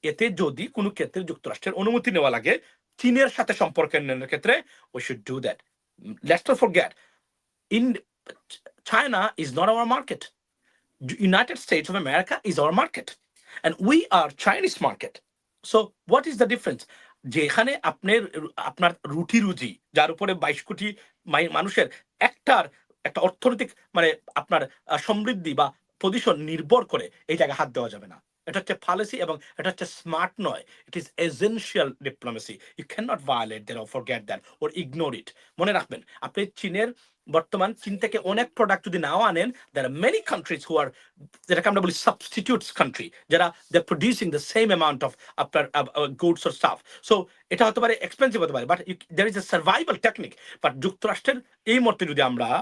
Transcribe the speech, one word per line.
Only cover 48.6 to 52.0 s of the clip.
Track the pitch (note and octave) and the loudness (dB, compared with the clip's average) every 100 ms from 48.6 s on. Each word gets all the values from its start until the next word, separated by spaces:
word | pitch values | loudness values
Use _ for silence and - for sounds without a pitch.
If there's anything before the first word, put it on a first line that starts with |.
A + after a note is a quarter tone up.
| B2 | 0
but | F3 | -2
you, | - F3 - D#3+ | -2 -12 -8 0
there | G#3 | 0
is | G3 | 0
a | F#3+ | -2
survival | F3 D#3 A3 E4 A3 A3+ | 0 2 2 0 0 0
technique। | G#3+ E3+ - - - | -2 -12 -14 -20 -2
But | D3+ C3+ | -2 0
যুক্তরাষ্ট্রের | E3+ - A3 G3 - C4 - _ | -4 -2 -4 -2 -2 -2 -6 _
এই | - B3 | 0 2
মুহূর্তে | A#3+ - | 4 2